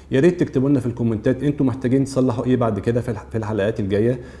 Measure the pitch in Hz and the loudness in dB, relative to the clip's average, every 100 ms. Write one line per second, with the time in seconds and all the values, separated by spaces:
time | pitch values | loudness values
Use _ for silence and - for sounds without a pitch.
0 | - 131 170 175 151 135 139 135 120 117 | -2 4 4 2 0 0 2 2 0 -2
1 | 117 107 131 127 147 147 131 120 123 135 | -2 0 0 0 -2 0 0 0 0 0
2 | 135 135 127 110 123 123 113 98 117 120 | 0 0 0 0 0 2 2 0 -2 -2
3 | 120 104 - 113 107 107 101 113 98 101 | -2 -8 -6 -6 -4 0 0 -2 -2 2
4 | 117 127 - - | 2 0 -8 -18